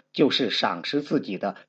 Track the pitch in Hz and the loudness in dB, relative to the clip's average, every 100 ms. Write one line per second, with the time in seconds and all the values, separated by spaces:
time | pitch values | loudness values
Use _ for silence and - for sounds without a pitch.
0 | _ - 143 - 120 - 110 85 82 143 | _ 2 4 4 0 0 0 -2 -2 -4
1 | 147 143 - 92 101 - | 0 -2 -2 -4 -4 -6